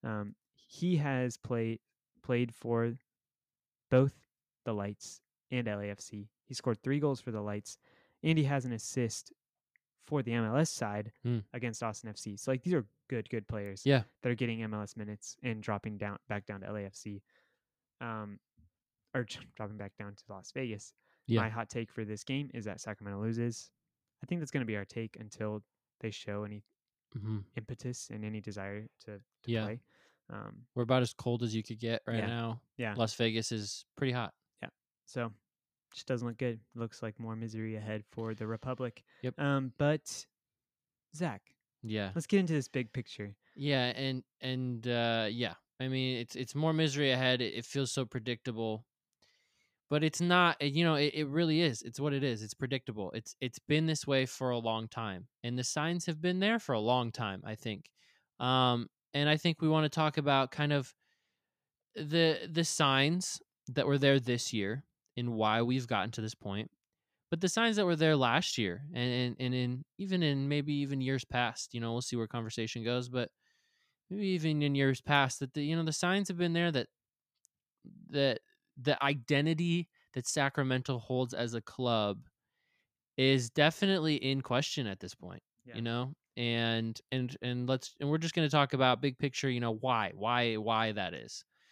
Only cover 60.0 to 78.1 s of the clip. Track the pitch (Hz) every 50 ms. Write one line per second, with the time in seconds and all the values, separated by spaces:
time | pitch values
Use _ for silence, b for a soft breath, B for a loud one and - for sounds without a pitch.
60 | 156 151 147 156 143 143 139 135 131 123 - - 147 147 147 143 131 - - _
61 | _ _ _ _ _ _ _ _ _ _ _ _ _ _ _ _ _ _ _ -
62 | 156 147 156 165 165 160 151 - - - 156 165 165 - - - 156 139 135 135
63 | 135 151 170 180 180 - - - - _ _ _ _ - 123 147 - - 143 139
64 | 139 139 139 139 120 123 123 120 - - - 110 98 98 113 135 - _ _ _
65 | _ _ _ 123 120 120 117 110 107 107 110 113 117 120 127 135 123 117 123 104
66 | 95 110 113 - 110 107 - - - 104 98 104 110 - - _ _ _ _ _
67 | _ _ _ _ _ _ 175 165 190 180 - 226 226 233 220 208 202 180 170 151
68 | 160 160 156 139 131 120 120 156 180 - - - 110 92 87 113 143 147 - 123
69 | 123 123 123 127 123 123 - - 127 123 127 127 127 123 123 127 151 - _ -
70 | 196 190 190 180 170 151 143 135 139 139 147 147 143 147 147 143 143 139 139 135
71 | 127 131 135 131 - - - 123 123 113 - - - - - 120 117 117 117 120
72 | 127 - 123 117 113 107 - 120 113 110 - - 113 113 - 117 110 117 123 123
73 | 123 123 123 127 120 - - _ _ _ _ _ _ _ _ _ _ _ _ _
74 | _ _ 185 202 208 190 185 170 156 160 151 147 147 143 143 139 139 135 131 -
75 | - - 147 143 139 127 - - 139 131 - 151 147 147 165 165 165 160 151 -
76 | - 175 185 202 202 - 185 170 175 170 165 170 170 170 156 131 - - _ _
77 | _ _ _ _ _ _ _ _ _ _ _ _ _ _ _ _ - - - -
78 | - -